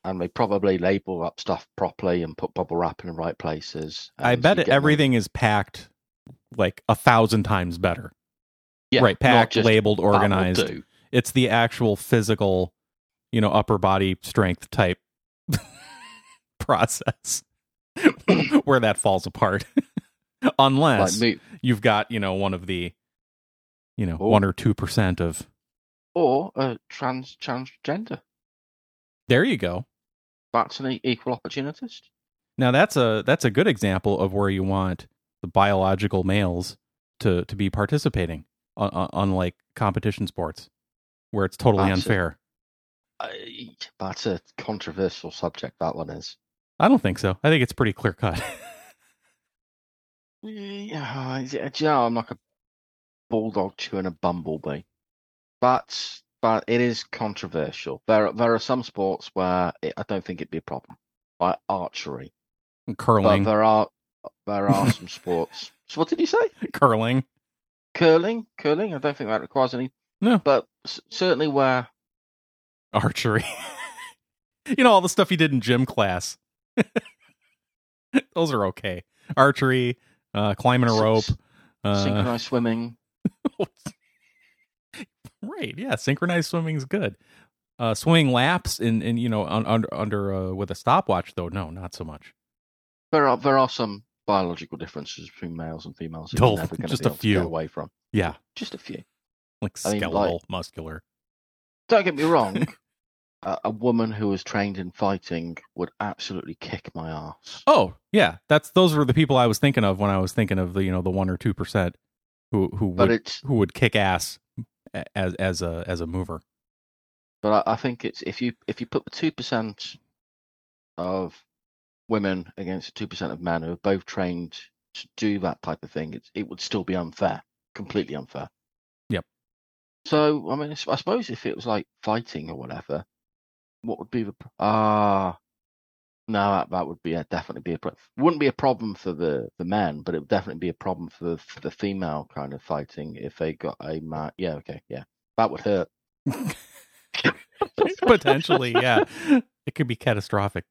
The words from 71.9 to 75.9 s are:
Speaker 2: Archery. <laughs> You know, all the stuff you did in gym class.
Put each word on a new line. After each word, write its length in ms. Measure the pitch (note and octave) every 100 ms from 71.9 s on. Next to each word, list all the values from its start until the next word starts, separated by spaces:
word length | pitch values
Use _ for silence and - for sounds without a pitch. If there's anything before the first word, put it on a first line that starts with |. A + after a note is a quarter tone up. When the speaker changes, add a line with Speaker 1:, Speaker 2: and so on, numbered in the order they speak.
| _ _ _ _ _ _ _ _ _ _
Speaker 2:
Archery. 520 | G#2+ A2 - A#2 G#2+ -
<laughs> 60 | - - - - A#5 B5 _ _ _ _ _ - C4
You 60 |
know, 100 | B3
all 80 | G3
the 80 | F3
stuff 200 | - F#3
you 80 | F3
did 160 | D#3+
in 80 | C3+
gym 240 | G#2+ B2
class. 540 | C3